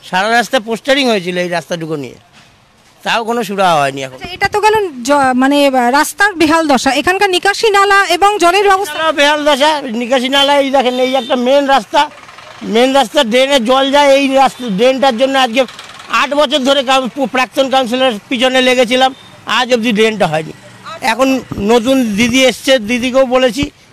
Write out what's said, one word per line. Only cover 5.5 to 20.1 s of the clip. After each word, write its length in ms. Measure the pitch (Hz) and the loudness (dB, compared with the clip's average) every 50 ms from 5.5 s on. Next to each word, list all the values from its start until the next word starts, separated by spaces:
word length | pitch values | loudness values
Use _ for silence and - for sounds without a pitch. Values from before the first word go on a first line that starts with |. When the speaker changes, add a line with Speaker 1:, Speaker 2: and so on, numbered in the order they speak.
| 285 285 285 | 4 4 2
Speaker 2:
আহ, 80 | 277 262 | 2 2
রাস্তার 600 | 254 240 240 254 285 302 - - - 403 415 392 | 2 0 2 2 2 0 -2 -2 -2 -2 -2 0
বেহাল 320 | 311 330 294 320 330 330 | 0 0 2 2 0 2
দশা, 240 | 302 269 226 - 269 | 2 0 2 2 0
এখানকার 400 | 247 285 - 349 359 392 403 403 | -2 0 0 -2 0 0 0 0
নিকাশি 400 | 359 349 - 392 403 - - 453 | 0 0 0 -2 -2 0 0 2
নালা 360 | 392 403 392 403 392 392 392 330 | 2 2 2 4 4 2 2 2
এবং 300 | 339 339 381 403 415 415 | 0 2 2 2 2 2
জলের 280 | 349 339 349 403 415 403 | 2 2 2 4 4 2
ব্যবস্থা? 300 | 381 381 403 - 302 - | 2 2 0 -6 -6 -4
Speaker 1:
নালা 140 | 320 320 | -2 -2
বেহাল 320 | 294 311 285 285 302 302 294 | 0 2 2 2 2 2 2
দশা, 360 | 294 294 247 277 302 311 294 | 0 2 2 2 0 0 -2
নিকাশি 480 | 277 269 214 240 247 220 254 262 240 262 | -4 -6 -6 -6 -4 -2 -2 -2 0 0
নালা 300 | 269 277 277 277 285 285 | 0 0 2 2 2 2
এই 120 | 277 269 | 0 2
দেখেন, 280 | 262 277 233 247 254 254 | 0 0 0 0 0 0
এই 140 | 254 254 262 | -2 0 0
একটা 220 | 269 240 247 302 | -2 -2 -2 -4
main 300 | 254 240 247 269 285 285 | -2 0 2 2 2 2
রাস্তা, 440 | 262 277 262 208 - - 302 294 294 - - - - - - - - - - | 2 0 0 0 0 0 0 0 0 -6 -18 -20 -20 -20 -20 -20 -20 -20 -14
main 300 | 226 196 196 220 247 262 | -8 -2 0 2 2 2
রাস্তা 320 | 269 277 262 208 - 302 285 | 2 2 0 2 0 -2 -2
ড্রেনে 360 | 220 208 254 262 269 285 277 | 0 2 0 2 2 0 0
জল 300 | 220 214 262 262 277 277 | 0 0 0 0 0 2
যায়, 240 | 269 285 294 277 269 | 2 2 4 4 4
এই 200 | 277 277 269 269 | 2 2 2 2
রাস্তা, 340 | 262 269 254 - - 247 240 | 2 2 2 0 -4 -8 -6
ড্রেনটার 500 | 190 180 233 254 262 262 247 277 247 214 | -2 0 2 2 2 2 0 0 0 0
জন্য 200 | 269 262 269 269 | -2 0 0 0
আজকে 260 | 262 247 220 262 262 - - - - - - - - - | 0 0 0 -2 -2 -2 -4 -18 -20 -20 -20 -20 -12 -6
আট 260 | - 233 269 277 - | -2 -2 -2 -2 0
বছর 240 | 294 302 262 277 302 | 0 0 0 0 -2
ধরে 240 | 254 262 277 285 | 0 0 0 0
কাউ-, 440 | 262 240 262 269 262 233 - 294 277 | 0 0 0 0 0 -2 -4 -4 -6
প্রাক্তন 440 | 220 - 262 254 220 - 294 269 262 | -2 -2 -2 -4 -2 -2 -2 -2 0
কাউন্সিলর 420 | 233 262 262 214 233 254 262 262 220 202 - - | 0 0 0 0 -2 0 0 -2 -2 -4 -8 -6
পিছনে 340 | 277 233 254 254 254 262 | -4 -2 0 0 2 2
লেগেছিলাম, 520 | 254 254 254 247 254 208 254 254 262 262 269 - - - - - - | 2 2 2 2 2 0 2 2 2 0 -2 -6 -20 -20 -20 -18 -8
আজ 280 | - 208 226 254 233 254 | -4 -2 -2 0 0 0
অবধি 180 | 240 214 247 | 0 0 0
ড্রেনটা 340 | 226 196 220 220 | 0 2 0 0